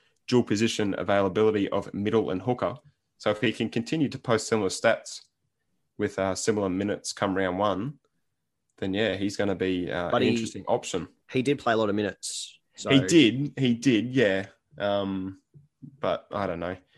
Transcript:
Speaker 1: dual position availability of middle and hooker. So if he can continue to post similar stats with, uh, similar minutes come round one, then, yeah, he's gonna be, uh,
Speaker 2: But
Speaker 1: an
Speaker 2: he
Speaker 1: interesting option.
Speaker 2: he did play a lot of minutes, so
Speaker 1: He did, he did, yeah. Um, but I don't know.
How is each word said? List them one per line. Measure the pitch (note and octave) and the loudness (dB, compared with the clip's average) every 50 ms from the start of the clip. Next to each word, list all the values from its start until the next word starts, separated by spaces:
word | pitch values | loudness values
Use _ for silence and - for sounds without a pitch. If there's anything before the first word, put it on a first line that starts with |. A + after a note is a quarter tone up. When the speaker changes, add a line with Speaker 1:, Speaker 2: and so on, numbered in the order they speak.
| _ _ _ _ _ | _ _ _ _ _
Speaker 1:
dual | - B2+ B2 A#2 | 2 2 2 4
position | - A#2 G#2 A2+ A2 - - G#2+ G2 - | 2 2 2 2 0 0 0 -2 -2 -2
availability | - F2+ G2 G2+ G2+ G2 F#2+ F2 G#2 A2 A2 G#2+ G#2 G2 - | -2 0 2 2 2 2 2 2 2 2 4 4 2 0 0
of | - G2+ - - - | -2 -4 -4 -4 -6
middle | G2 G2+ G#2+ D3+ - - C2 | -4 -2 2 2 2 2 0
and | F#2 F#2 | -2 -4
hooker. | G2+ B2+ B2 - G2 F2 B2+ - - _ _ _ _ _ _ - | -2 -2 -2 -2 -2 -4 -4 -6 -14 _ _ _ _ _ _ -4
So | - G#2+ | -2 0
if | G#2 - | 0 2
he | - A2+ | 0 -2
can | A2 - A#2 A2 | 0 -2 -2 -2
continue | - A#2 A#2 - D#3+ D#3+ C#3+ A2+ | -2 -4 -4 -2 -2 0 0 -2
to | - C3 | -2 -4
post | - - A#2 G#2+ - | -2 0 0 0 2
similar | - A#2 A2 G2+ F#2 | 0 0 0 0 0
stats | - - - A#2 A2 - - - - - - _ _ _ _ _ _ _ _ _ _ _ _ _ _ | -2 0 2 2 2 2 -2 -10 -16 -16 -16 _ _ _ _ _ _ _ _ _ _ _ _ _ _
with, | - G#2 F#2 - | -4 -4 -2 -2
uh, | - F#2+ F#2+ F#2 | 0 -2 -2 -2
similar | - - - G#2+ G#2 G2 F#2+ | -2 0 0 0 2 0 0
minutes | F2+ F#2+ G2+ G#2 F#2+ - - - - | 0 0 -2 -2 -2 -4 -6 -10 -6
come | - G#2 G2 F#2 | -2 -2 0 0
round | F#2+ F#2+ F#2 F2+ F2+ | 0 0 0 0 0
one, | G#2 G#2 F#2 F2+ G#2+ C#3+ D3+ - _ _ _ _ _ _ _ _ _ _ _ _ _ _ _ | 0 0 0 -2 -4 -6 -10 -12 _ _ _ _ _ _ _ _ _ _ _ _ _ _ _
then, | - - F#2+ F#2+ | -8 -6 -4 -2
yeah, | G2+ A2+ G#2 F#2 | 0 0 0 -2
he's | F#2+ G2+ G#2+ - | -2 -4 -4 -2
gonna | - G#2 G2+ F#2+ | -2 -2 -2 -2
be, | F2 F#2 F#2+ F#2 F2+ F2 - | -2 -2 -2 -2 -2 -2 -4
uh, | - F2 F2 F2 | -4 -4 -2 -2
Speaker 2:
But | - B2 | 0 2
Speaker 1:
an | B2+ | 2
Speaker 2:
he | B2 | 2
Speaker 1:
interesting | A#2+ A#2 A2+ A2 - G#2+ F#2 | 0 0 -2 -6 -8 -8 -4
option. | - A2+ B2+ - - - F2 D#2+ - _ _ _ - | -2 -2 -2 -2 -4 -6 -6 -6 -8 _ _ _ -6
Speaker 2:
he | - C3 | -4 -2
did | A#2+ C3+ D3 D3 | 0 0 -2 0
play | - A#2+ A2+ | 0 0 2
a | |
lot | A2 A2 G#2 | 2 2 2
of | G2+ | 0
minutes, | G#2+ G#2 F#2+ - - - - - - - - - _ _ _ _ | 0 0 -2 -4 -8 -10 -10 -10 -10 -12 -14 -16 _ _ _ _
so | - - - | -6 0 4
Speaker 1:
He | C#3 C#3 | 4 4
did, | B2+ F#2 E3+ E3 C3+ G#2+ A2+ C3 C#3+ C#3+ - | 4 6 6 6 6 6 4 2 -2 -4 -2
he | C3+ C3+ B2 A#2 | 0 0 2 2
did, | A2+ - C#3 A#2+ G#2 A2 B2 B2+ | 2 2 4 4 4 2 0 2
yeah. | C3+ A#2 G2+ F#2+ G2 G2+ - - _ _ _ _ | 2 2 4 2 0 -2 -6 -12 _ _ _ _
Um, | - G2 G2+ G2+ G2+ G2 G2 F#2+ F#2+ F#2+ F#2+ F#2 - _ _ - - - _ _ _ C3 - - - | -4 -2 0 0 0 -2 -2 -4 -4 -6 -8 -10 -14 _ _ -20 -20 -20 _ _ _ -20 -20 -10 -6
but | - F#2+ E2 - - - | -2 -2 -2 -2 -4 -6
I | - G#2 G2 | -6 -4 -2
don't | F#2 E2+ E2+ | -2 -4 -4
know. | E2+ F2 F#2 - _ _ _ | -4 -6 -6 -8 _ _ _